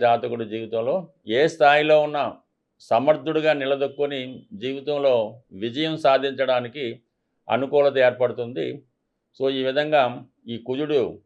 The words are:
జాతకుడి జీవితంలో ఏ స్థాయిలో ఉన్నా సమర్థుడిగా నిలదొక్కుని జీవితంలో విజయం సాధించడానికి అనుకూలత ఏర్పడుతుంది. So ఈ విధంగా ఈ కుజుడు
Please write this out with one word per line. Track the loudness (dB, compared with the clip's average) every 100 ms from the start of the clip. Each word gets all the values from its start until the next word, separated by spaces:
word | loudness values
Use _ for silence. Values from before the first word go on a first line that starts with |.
| 2
జాతకుడి | 2 -2 -6 -6
జీవితంలో | -8 -6 -4 -2 -4 -6 _ -2 0
ఏ | 2
స్థాయిలో | 4 4 6 6 4 4
ఉన్నా | -2 -6 -8 _ _ _ _ 0
సమర్థుడిగా | 2 4 2 0 0 2 0
నిలదొక్కుని | 0 -2 -2 -2 -4 -4 -10 -14 -18 -10
జీవితంలో | -8 -8 -4 0 2 2 0 -8 _ -10
విజయం | -8 -4 -4 0
సాధించడానికి | 2 2 0 -2 -2 -2 -2 -8 -10 -10 _ _ _ _ -4
అనుకూలత | -2 0 2 2 4 2
ఏర్పడుతుంది. | 2 -2 -2 -8 -6 -8 -10 _ _ _ _ _ -6
So | -4 -2
ఈ | -2
విధంగా | -2 2 2 2 -2 -16 _ -12
ఈ | -10 -8
కుజుడు | -6 0 0 0 -6